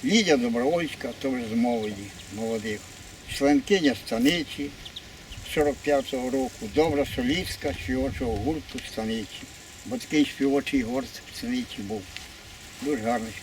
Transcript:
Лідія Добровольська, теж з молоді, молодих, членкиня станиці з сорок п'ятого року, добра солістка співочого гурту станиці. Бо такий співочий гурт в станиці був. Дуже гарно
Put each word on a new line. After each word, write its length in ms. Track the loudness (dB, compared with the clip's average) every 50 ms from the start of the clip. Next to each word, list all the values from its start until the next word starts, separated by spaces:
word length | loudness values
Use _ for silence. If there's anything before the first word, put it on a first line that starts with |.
| 2
Лідія 320 | 6 6 6 6 6 6
Добровольська, 720 | 4 4 2 2 2 4 4 4 2 2 0 -4 -6 -8 -8 -8 -4
теж 100 | -2 -2 -2 -2 -2 0
з 40 | 2
молоді, 480 | 4 4 4 4 2 0 -2 -4 -6 -10 -12 -12 -14 -14 -12 -6
молодих, 440 | -4 -2 0 0 0 -2 -2 -4 -4 -6 -14 -16 -16 -16 -18 -18 -16 -12 -8 -2 2
членкиня 560 | 6 6 6 6 6 6 4 6 6 4 4 2 -2
станиці 600 | -2 0 4 6 6 6 4 0 -4 -6 -6 -6 -8 -8 -12 -16 -14 -14 -16 -16 -16 -18 -18 -16 -14 -14 -12 -10 -4
з 40 | 2
сорок 220 | 4 4 4 2
п'ятого 540 | 0 2 4 4 4 4 2 -2 -2 0 0
року, 380 | 2 0 0 0 -4 -8 -10 0 4
добра 320 | 4 4 4 4 2 0 0 0
солістка 580 | 0 2 2 2 0 0 -4 -6 -4 -4 -4 -4 -4 -4
співочого 480 | -2 0 0 0 -2 -2 -2 -2 -2 0
гурту 440 | 0 0 0 0 -2 -4 -8 -10 -10 -10 -8
станиці. 500 | -6 -4 -2 -2 -2 -4 -4 -8 -10 -14 -14 -14 -16 -18 -18 -18 -18 -16 -8
Бо 100 | -6 -6
такий 280 | -6 -4 0 4 4 4
співочий 580 | 2 2 0 2 4 4 2 0 2 0 2
гурт 260 | 2 2 -2 -2 -4 -4 -10 -14 -16 -14 -12
в 40 | -8
станиці 400 | -4 -2 -2 -2 -2 -4 -8 -10
був. 240 | -6 -6 -6 -6 -8 -8 -12 -12 -12 -12 -16 -18 -18 -18 -18 -16 -16 -16 -12 -6
Дуже 200 | -2 -2 -2 0
гарно 240 | 2 0 0 0 -2 -6 -8 -12